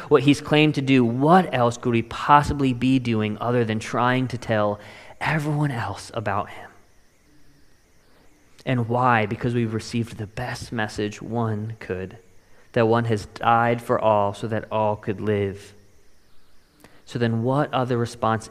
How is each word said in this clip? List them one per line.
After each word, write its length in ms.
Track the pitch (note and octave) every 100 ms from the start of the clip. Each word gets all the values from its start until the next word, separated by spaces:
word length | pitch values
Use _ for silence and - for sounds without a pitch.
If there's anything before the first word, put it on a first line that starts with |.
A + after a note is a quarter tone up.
| -
what 160 | D3
he's 160 | C#3 C3+
claimed 360 | - D3+ D3+ C#3+
to 60 |
do, 220 | C3+ C3+
what 500 | A#2 B2 D3 F#3 F3
else 220 | B2+ A#2+ A#2
could 160 | B2
we 120 | A#2
possibly 680 | A2+ - - C#3+ C#3+ C#3+ C3+
be 280 | A#2+ B2+ C3+
doing 380 | A#2+ A2 G#2+ G#2
other 240 | A#2 A#2+ A2
than 140 | A2
trying 500 | - A#2+ A#2+ B2+ B2+
to 80 | A#2
tell 420 | - G#2+ G#2 G2+ - - - -
everyone 520 | - D#3 D3+ D3 D3
else 400 | A#2 G2+ F#2+ -
about 360 | - G#2 G2+ -
him? 180 | - - - _ _ _ _ _ - - - - - _ _ _ _ - _ _ - -
And 220 | B2 A2+
why? 380 | B2 B2+ A2+ G#2
Because 260 | A2+ B2
we've 220 | A#2+ A2+ A2
received 420 | - A#2+ A2+ G2
the 80 | G2+
best 460 | - B2 B2 -
message 500 | A#2 G#2+ - G#2 -
one 540 | G2 A#2 A2 G#2 A2 A2
could, 380 | - F#2 F#2 - - - _ - -
that 160 | B2 A2
one 180 | A#2 A2+
has 220 | G#2 -
died 520 | - A2 A#2 A#2 A#2+
for 200 | A#2 B2
all 340 | A2 G#2 G2+
so 140 | G2+ A2
that 180 | A2 -
all 240 | A2 G#2+ G#2
could 260 | - G2+
live. 540 | G#2+ G#2 G2 F#2+ - - - - - - _ - - - _ _ - - -
So 140 | B2
then 240 | A#2 A2+
what 280 | A#2+ C3+ C#3+
other 240 | B2+ B2+ A#2+
response 540 | A#2 - A2+ A2 -